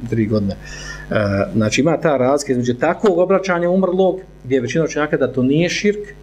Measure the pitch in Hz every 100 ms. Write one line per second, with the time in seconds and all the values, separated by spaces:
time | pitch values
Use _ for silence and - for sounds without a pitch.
0 | 117 117 104 107 98 90 - - - -
1 | - 101 101 98 98 107 107 107 143 156
2 | 165 139 127 143 - 127 120 120 156 170
3 | 220 170 180 190 190 175 175 185 185 185
4 | 190 185 - - 127 131 120 160 156 -
5 | 147 151 131 - 127 147 170 - 208 208
6 | - -